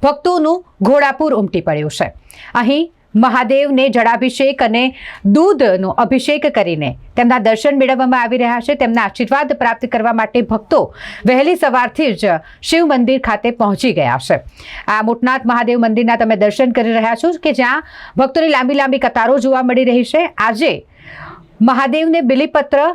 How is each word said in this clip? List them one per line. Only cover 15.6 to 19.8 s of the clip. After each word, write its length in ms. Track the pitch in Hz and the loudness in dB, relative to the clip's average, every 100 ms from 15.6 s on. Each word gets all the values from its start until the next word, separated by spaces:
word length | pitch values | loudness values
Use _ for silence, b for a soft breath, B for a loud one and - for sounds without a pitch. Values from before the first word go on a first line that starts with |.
| 233 240 | 0 0
મંદિરના 380 | 233 220 233 233 | 0 0 0 2
તમે 200 | 226 214 | 0 2
દર્શન 380 | 208 208 254 240 | 0 2 0 0
કરી 160 | 226 | 0
રહ્યા 220 | 226 220 233 | 0 0 0
છો 180 | 330 330 | -2 -2
કે 160 | 311 277 | -2 0
જ્યાં 260 | 247 277 B B B - | 0 -2 B B B -2
ભક્તોની 360 | 262 269 320 277 | 0 2 2 2
લાંબી 240 | 254 285 | 0 0
લાંબી 200 | 269 269 262 | 0 0 0
કતારો 320 | - 226 269 | 0 0 2
જોવા 240 | 247 262 | 2 0
મળી 240 | 247 247 | 0 2